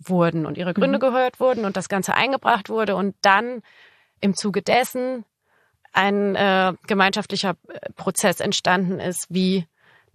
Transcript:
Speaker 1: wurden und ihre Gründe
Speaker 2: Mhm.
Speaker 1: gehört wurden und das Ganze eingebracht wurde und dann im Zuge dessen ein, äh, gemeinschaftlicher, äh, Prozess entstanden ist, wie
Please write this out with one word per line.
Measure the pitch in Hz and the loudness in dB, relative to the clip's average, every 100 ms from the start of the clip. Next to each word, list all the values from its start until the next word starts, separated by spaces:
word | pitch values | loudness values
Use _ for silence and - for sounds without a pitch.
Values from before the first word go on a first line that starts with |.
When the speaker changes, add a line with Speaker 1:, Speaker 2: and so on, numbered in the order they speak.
Speaker 1:
wurden | - 180 170 165 156 | -2 2 2 2 -4
und | - | -4
ihre | 180 | -4
Gründe | 175 185 - | 0 2 2
Speaker 2:
Mhm. | |
Speaker 1:
gehört | 262 247 254 - | 2 2 0 2
wurden | 262 233 | 0 0
und | 202 190 | -2 -4
das | 175 | -4
Ganze | 196 185 | -4 0
eingebracht | - 240 269 - 233 202 | 0 0 -2 0 -2 -2
wurde | 220 208 190 | -4 -2 0
und | 196 - | -2 0
dann | 202 196 240 247 - _ - _ _ - | 4 4 2 -8 -14 _ -20 _ _ -4
im | 202 185 | -2 -2
Zuge | 214 196 | -2 -4
dessen | - 240 247 254 254 254 214 _ _ _ _ _ _ | 0 0 0 -4 -6 -6 -10 _ _ _ _ _ _
ein, | 185 196 202 202 196 | 0 2 2 0 0
äh, | 196 190 185 175 - | 2 4 2 -2 -2
gemeinschaftlicher, | 196 190 196 - 202 196 165 - | 2 2 2 -4 -4 -4 -4 -8
äh, | - - - | -14 -14 -8
Prozess | - - 208 170 | -6 0 0 0
entstanden | - - - 185 185 185 | -2 -2 0 0 0 -2
ist, | 175 175 - | -4 -6 -6
wie | 175 185 190 170 _ _ _ _ | -2 0 0 -4 _ _ _ _